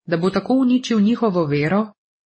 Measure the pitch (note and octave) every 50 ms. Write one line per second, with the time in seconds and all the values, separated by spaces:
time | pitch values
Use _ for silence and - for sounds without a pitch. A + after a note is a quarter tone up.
0 | _ - E3+ E3 E3+ F#3+ G3 G3 F#3 - B3 C4 C4+ B3 B3 B3 B3+ - A#3 G#3+
1 | G3+ G#3 A#3+ A3+ A#3 A3 F3+ F3 E3 C#3+ C#3+ D3 D3 D#3 F#3 G3+ A3 G#3 - _
2 | _ _ _ _ _